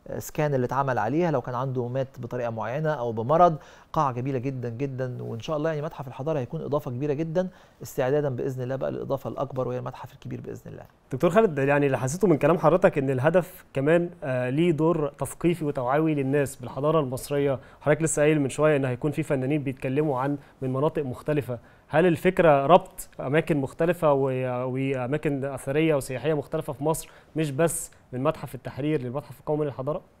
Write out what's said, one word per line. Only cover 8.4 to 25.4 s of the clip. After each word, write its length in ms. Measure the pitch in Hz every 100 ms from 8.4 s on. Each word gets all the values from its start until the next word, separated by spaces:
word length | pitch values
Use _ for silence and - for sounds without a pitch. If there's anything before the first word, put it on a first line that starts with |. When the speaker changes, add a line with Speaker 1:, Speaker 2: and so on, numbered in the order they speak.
| 139 127
Speaker 1:
الله 140 | 123 135
بقى 140 | 147
للإضافة 400 | 123 120 135 120
الأكبر 380 | - 131 131 127
وهي 100 | 123
المتحف 340 | 127 - -
الكبير 280 | - 131 123
بإذن 320 | - 113 110
الله. 100 | 101 - _ _
Speaker 2:
دكتور 180 | 127 165
خالد، 280 | 196 220 139
يعني 280 | 139 143 143
اللي 120 | 123
حسيته 300 | 131 175 190
من 100 | 180
كلام 200 | 151 170
حضرتك 400 | 151 185 185 151
إن 120 | 135
الهدف 540 | 131 151 180 - - -
كمان، 360 | 135 143 170 175 -
آه، 260 | 135 127 127
ليه 220 | 143 175
دور 360 | 147 160 165 143
تثقيفي 560 | - 135 - 165 165
وتوعوي 500 | 147 139 123 147 160
للناس 420 | 147 135 143 135 -
بالحضارة 440 | 117 - 147 160
المصرية. 580 | 131 123 - 143 143 127 - -
حضرتك 220 | 143 151
لسه 200 | 160 156
قايل 180 | 147 156
من 80 | 131
شوية 280 | - 156 143
إن 80 |
هيكون 260 | 135 120 151
في 120 | 151
فنانين 400 | 151 135 131 151
بيتكلموا 580 | 135 127 135 135 156 127
عن، 180 | 139 143 - _
من 100 | 131
مناطق 300 | 131 156 160
مختلفة. 560 | 131 117 - 151 117 117 - - -
هل 180 | 151 180
الفكرة 600 | 156 185 185 165 139 139
ربط 420 | 185 - - - -
أماكن 360 | 143 156 160 147
مختلفة 560 | 135 - 170 170 156
و-، 540 | 139 135 131 127 123 127
وأماكن 720 | 131 135 131 123 147 156 139